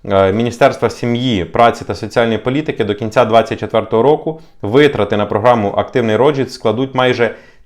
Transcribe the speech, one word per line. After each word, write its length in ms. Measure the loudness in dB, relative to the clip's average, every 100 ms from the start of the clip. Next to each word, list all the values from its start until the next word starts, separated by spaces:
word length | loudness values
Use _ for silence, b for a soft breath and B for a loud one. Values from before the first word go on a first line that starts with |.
е, 280 | 0 2 2
Міністерства 560 | 2 -4 2 0 2 -4
сім'ї, 560 | -4 -4 -2 -2 -2
праці 400 | -2 2 2 2
та 100 | -8
соціальної 420 | -8 -4 0 0 0
політики, 460 | -2 -4 -4 -4
до 120 | -4
кінця 300 | -2 -2 0
двадцять 340 | 4 2 2 -6
четвертого 440 | -2 -2 0 0
року 380 | 2 0 -4 -10 B -12
витрати 560 | 0 4 4 2 -2 -2
на 80 |
програму 480 | -2 2 2 2 0 -2
"Активний 380 | -2 -2 0
роджід" 360 | 2 2 0 -6
складуть 440 | -4 -4 -2 -2
майже 400 | 0 0 0 -2 B B B